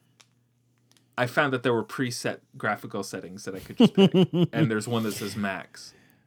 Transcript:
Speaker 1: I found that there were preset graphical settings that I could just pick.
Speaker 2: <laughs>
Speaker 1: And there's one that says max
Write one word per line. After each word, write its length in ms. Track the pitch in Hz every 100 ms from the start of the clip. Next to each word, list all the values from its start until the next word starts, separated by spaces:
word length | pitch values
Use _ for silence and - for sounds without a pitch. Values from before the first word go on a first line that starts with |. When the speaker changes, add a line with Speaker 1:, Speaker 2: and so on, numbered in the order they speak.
| _ _ _ _ _ _ _ _ _ _ _ -
Speaker 1:
I 80 | 123
found 260 | - 143
that 100 | 127
there 100 | 131
were 100 | 117
preset 580 | 107 - 127 - 120 - _ 135
graphical 440 | 113 104 101 104
settings 440 | 98 95 90 95 -
that 100 | 95
I 40 |
could 180 | - -
just 160 | 233 -
pick. 160 | 196
Speaker 2:
<laughs> 400 | 190 180 170 165
Speaker 1:
And 160 | 120 113
there's 180 | 107 107
one 140 | 117
that 100 | 110
says 220 | - 104 107
max 600 | 101 92 - - - - _ _